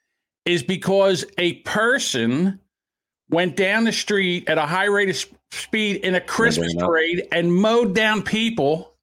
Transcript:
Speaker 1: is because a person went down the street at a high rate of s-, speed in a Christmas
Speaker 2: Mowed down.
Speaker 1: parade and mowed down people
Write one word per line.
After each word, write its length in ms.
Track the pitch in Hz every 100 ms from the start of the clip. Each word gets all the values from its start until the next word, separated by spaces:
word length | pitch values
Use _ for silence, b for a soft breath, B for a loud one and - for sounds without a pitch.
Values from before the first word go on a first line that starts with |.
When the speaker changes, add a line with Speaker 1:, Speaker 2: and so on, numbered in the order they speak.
| _ _ _ _
Speaker 1:
is 180 | 170 175
because 640 | 139 185 - 196 196 180 - -
a 160 | 175 170
person 1000 | - 208 226 262 - 123 113 135 190 196 _ _ _ _ _ _ _
went 280 | 165 180 139
down 280 | 190 214
the 80 | 226
street 560 | - - 202 185 175 -
at 100 | 156
a 80 | 147
high 200 | 185 202
rate 220 | 202 196
of 60 | -
s-, 100 | - - _
speed 440 | - - 220 208 190
in 160 | 190
a 60 | 180
Christmas 540 | - - 233 170 170
Speaker 2:
Mowed 60 | 170
down. 80 | 180
Speaker 1:
parade 400 | 165 160 175 -
and 220 | 170 175
mowed 400 | 175 220 233 226
down 280 | 190 220 214
people 720 | 180 214 226 226 139 160 - _